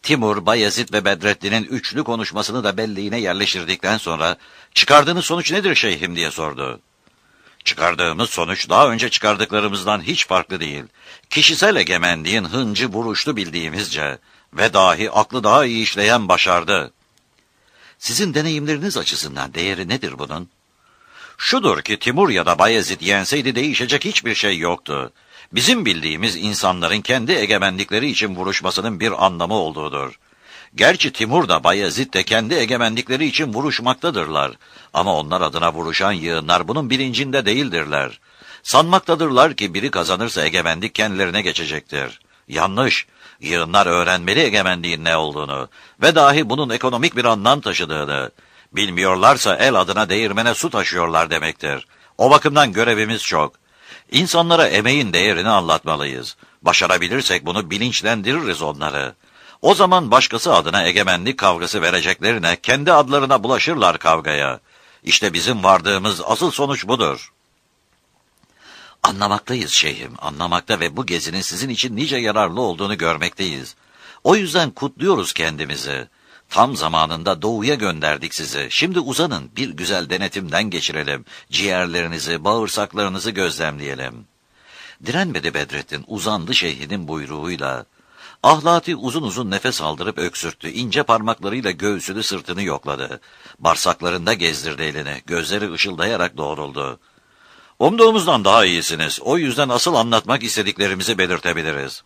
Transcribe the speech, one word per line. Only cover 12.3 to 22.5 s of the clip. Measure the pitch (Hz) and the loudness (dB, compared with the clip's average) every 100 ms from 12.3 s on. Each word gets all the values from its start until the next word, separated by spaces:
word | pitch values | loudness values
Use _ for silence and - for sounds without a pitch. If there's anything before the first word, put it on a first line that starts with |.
| 110 | -2
hıncı | 87 120 120 101 123 | -2 -4 -2 -2 -2
buruştu | 101 117 101 - 107 | -4 -4 -4 -4 -4
bildiğimizce | 87 82 80 85 101 78 73 65 _ _ _ | -6 -6 -6 -6 -6 -4 -4 -6 _ _ _
ve | 71 110 | 0 4
dahi | 101 92 82 107 | 6 6 4 2
aklı | 104 - 123 | 2 2 0
daha | 104 131 | 4 6
iyi | 131 113 | 4 0
işleyen | 110 101 104 117 95 | -2 0 2 2 2
başardı." | 90 92 87 85 95 67 _ _ _ _ _ _ _ _ _ - _ | 2 4 2 2 -2 -2 _ _ _ _ _ _ _ _ _ -20 _
"Sizin | - 120 202 | -6 -2 0
deneyimleriniz | 143 156 151 147 151 190 110 | 0 0 -2 -2 -2 -2 -4
açısından | 80 - 76 69 67 | -4 -4 -6 -6 -6
değeri | 78 90 92 85 | -4 -4 -4 -4
nedir | 76 85 65 | -4 -6 -8
bunun?" | 71 78 87 _ _ _ _ _ _ - - - | -10 -10 -12 _ _ _ _ _ _ -20 -20 -6
"Şudur | - 254 190 82 | -2 2 2 0
ki | - 107 | -2 -2
Timur | 117 135 196 | 0 2 2
ya | 95 | 4
da | 82 | 2